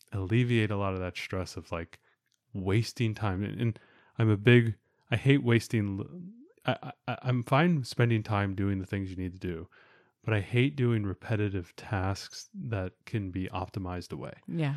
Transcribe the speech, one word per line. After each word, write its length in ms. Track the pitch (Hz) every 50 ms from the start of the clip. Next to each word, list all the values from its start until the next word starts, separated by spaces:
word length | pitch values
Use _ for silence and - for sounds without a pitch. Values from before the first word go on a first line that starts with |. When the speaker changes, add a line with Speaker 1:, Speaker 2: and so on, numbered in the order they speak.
| - _ -
Speaker 1:
alleviate 580 | 101 95 90 110 120 123 120 123 113 107 101
a 60 | 104 101
lot 160 | 101 98 95
of 60 | 92
that 180 | 92 90 - -
stress 400 | - - - 95 87 - - 92
of, 140 | 87 - -
like, 260 | 85 85 - - - _ _ _ _ _ _ _ _ _ _ -
wasting 600 | 104 92 95 95 113 113 - - - 123 113 107
time. 300 | - 117 104 92 92 104
And, 160 | 104 101 98
and 200 | 120 117 107 - - _ _ _ _ _ _ -
I'm 120 | 117 110
a 80 | 107 101
big, 380 | 101 123 120 120 117 113 107 - _ _ _ _ _ _
I 60 | 120 107
hate 260 | - 135 139 143 -
wasting 560 | 120 117 117 - - - 113 101 101 98 98 104 - - 180 175 185 220 240 277 370 _ _ -
l-, 80 | - 123 - -
I, 80 | 139 - - _ -
I, 100 | 120 - -
I'm 200 | 131 127 123 117
fine 400 | - 139 135 165 180 175 147 120
spending 400 | - - - 123 117 117 110 104
time 320 | - 110 101 101 98 95
doing 240 | 98 98 98 98 95
the 60 | 92
things 240 | - - 98 98 95
you 60 | 95 90
need 160 | 92 90 87
to 60 | 95
do, 280 | - 90 85 80 82 - _ - - _ _ _ _ _ _ _ _
but 100 | - 110
I 60 | 104
hate 340 | 95 - - 120 127 143 147
doing 280 | 139 123 120 117 110 101
repetitive 720 | 101 92 - - - 113 101 104 104 98 95 85 - _
tasks 760 | - - - 110 95 92 95 98 - - - - - - - -
that 400 | 202 160 127 110 98 92 92 - _ _
can 260 | - - 110 101 95
be 160 | 87 92 92 92
optimized 640 | - 92 92 90 - 104 95 90 90 90 - - -
away. 200 | - - - - - _ -
Speaker 2:
Yeah, 280 | - 170 156 139 139